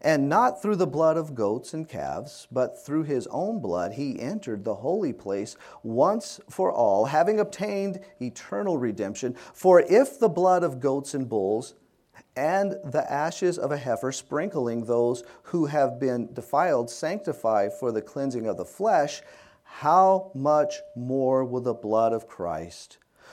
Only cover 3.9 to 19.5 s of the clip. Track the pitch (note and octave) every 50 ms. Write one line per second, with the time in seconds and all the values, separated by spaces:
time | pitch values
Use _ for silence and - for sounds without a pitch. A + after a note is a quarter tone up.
3.9 | A#2 A#2+ C#3+ C#3 B2 - A2+ C3+ G3+ A3 - C3+ A2 G#2 G2 A2+ G#2 G2 G#2+ C#3
4.9 | F3+ A3 G#3 D3 A2 - - G2+ G2 G2 G2+ - - - - - - - _ A2+
5.9 | A2+ A#2+ D3 F3+ G#3 A#3 - - - - - _ - - F#3 F#3 - - A#2+ G#2+
6.9 | G2 G2 A2 C#3 D3 D#3 E3+ F#3+ A3 G#3+ G3+ - - - F#3+ G#3+ G3+ G3 G3 G3+
7.9 | F#3 F#3+ - - - _ B2+ B2 - - - - G3 G3+ G#3 G3 F3 C#3+ B2 A#2
8.9 | G2+ F#2 G#2 F#2+ F#2 - - B2 B2+ - - - - - - F#3 F3+ F3 F3 -
9.9 | F3+ A3+ C4+ C4+ - - A#3 G#3+ D3+ E3+ F3+ F#3 F#3 F3+ F3 E3 C3+ B2 B2 C#3
10.9 | C3+ C#3 C3+ - - C#3+ C3 A#2 A#2 G#2+ F#2+ F#2+ G#2+ A2+ B2 - - _ _ _
11.9 | _ _ _ _ _ - _ _ _ B2+ C#3 D#3 F3+ G3 G3+ G3 - - - D3
12.9 | B2 D3+ - - C3+ C#3+ D3+ E3 F3 - G3 F3+ E3+ - - C#3 D3 C#3 B2 C3
13.9 | A2+ G#2+ - C3 C3 - - _ - D3 E3+ G3+ G3 D#3 B2 A#2 A#2 A#2 A#2 A2
14.9 | A#2+ A#2+ A#2+ A#2+ B2 B2 - - - - _ - - F3 D#3+ C#3+ D3+ D3+ C#3 B2+
15.9 | B2 B2 C#3 C3 B2 A#2+ A2+ - - - A#2 - - C#3+ F3 F#3 D3+ B2 A#2 A#2
16.9 | - - - D3+ F#3 G#3+ G3+ - D3 - - A2+ A2 G#2 G2+ G2 G2 - - B2
17.9 | A2 G#2+ G#2+ - - C#3+ C#3 C#3 B2 A#2+ A2 A2 F#2+ F2+ F2+ - - - G3 A3+
18.9 | G3+ E3 C#3+ D3 - - - - - - - -